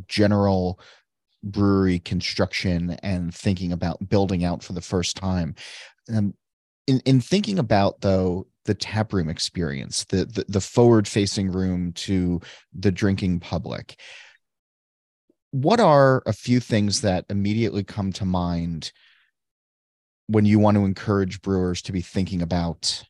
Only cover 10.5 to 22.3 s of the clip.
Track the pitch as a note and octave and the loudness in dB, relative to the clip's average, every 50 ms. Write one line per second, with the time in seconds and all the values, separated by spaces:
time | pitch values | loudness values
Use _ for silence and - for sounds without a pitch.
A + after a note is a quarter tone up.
10.5 | G2+ G2 - - - B2 A#2+ A#2+ A#2 A2 G#2 - - A2 G2+ G2 - G#2+ F#2+ F#2 | -4 -4 -4 0 4 6 8 8 8 6 4 2 0 0 0 0 0 -2 -2 -2
11.5 | F2 F#2 F#2 F#2 F2+ F2+ F2+ F2 E2+ - - - G2 F#2 F2+ F2 F2 E2+ - - | -2 -2 -2 -2 -2 -2 -4 -4 -6 -8 -4 -2 0 0 0 0 -2 -4 -6 -10
12.5 | - - _ _ - G2 F#2+ G2+ F2 - G#2+ G2 F#2+ F#2+ G#2 F2+ F2+ F2 - - | -20 -20 _ _ -8 -2 0 0 0 0 0 0 0 0 0 -2 -2 -2 -4 -6
13.5 | F2+ E2 - C2 A#1 - - - - - - - - - - - _ _ _ _ | -6 -6 -6 -8 -10 -12 -12 -16 -20 -20 -20 -20 -20 -20 -20 -20 _ _ _ _
14.5 | _ _ _ _ _ _ _ _ _ _ _ _ _ _ _ _ _ _ _ _ | _ _ _ _ _ _ _ _ _ _ _ _ _ _ _ _ _ _ _ _
15.5 | - C3 C3+ E3+ A#3 A#3+ A3 E3 D3 C#3+ C#3 C3+ C3 B2 - - G#2 - - B2 | -4 0 2 2 4 4 6 6 6 8 6 6 4 2 0 -2 -4 -2 0 2
16.5 | B2 B2+ - - A#2 G#2+ G#2 G2+ F#2+ - - G2 F#2 F2 - - G2+ G2+ G2 G2+ | 2 2 2 2 2 2 2 2 0 0 0 0 0 0 -2 -4 -2 -2 0 0
17.5 | G#2+ A2+ A#2 - - G2+ F#2+ - - A2 G2 G2 F#2 - G2 F#2 F#2 F2+ F2 F2 | 0 0 0 -2 -2 -4 -6 -4 -6 -4 -4 -4 -4 -4 -2 -2 0 0 0 0
18.5 | F2 E2+ E2+ E2+ E2+ D#2 - - - _ _ _ _ _ _ _ _ _ _ _ | -2 -2 -2 -4 -6 -8 -10 -12 -16 _ _ _ _ _ _ _ _ _ _ _
19.5 | _ _ _ _ _ _ _ _ _ _ _ _ _ _ _ - G#2+ G#2+ G#2 G#2 | _ _ _ _ _ _ _ _ _ _ _ _ _ _ _ 0 2 4 4 6
20.5 | G#2 G#2 G#2 G#2 G2+ G#2 G2 F#2+ F#2 - - - G2+ G2 G2 F#2 - G2 - G2 | 6 6 6 4 4 4 2 0 -2 -4 -4 -2 0 0 0 -2 -6 -8 -4 -2
21.5 | G2 F#2 F#2 F2+ F2 - - - G2 F2+ F2 - - G2+ F#2 E2 | -2 0 0 -2 -4 -6 -8 -6 -6 -6 -6 -4 -4 -4 -4 -2